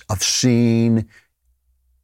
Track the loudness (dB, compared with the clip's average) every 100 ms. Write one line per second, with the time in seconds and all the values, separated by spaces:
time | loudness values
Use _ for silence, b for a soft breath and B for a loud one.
0 | -6 -6 -4 -2 0 2 2 2 2 0
1 | -4 b b _ _ _ _ _ _ _